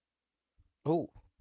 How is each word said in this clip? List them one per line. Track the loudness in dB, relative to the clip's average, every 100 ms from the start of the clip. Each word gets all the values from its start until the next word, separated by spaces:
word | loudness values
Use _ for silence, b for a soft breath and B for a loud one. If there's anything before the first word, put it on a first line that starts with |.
| _ _ _ _ _ _ _ _ 0
Oh. | 0 -2 -10 -20 _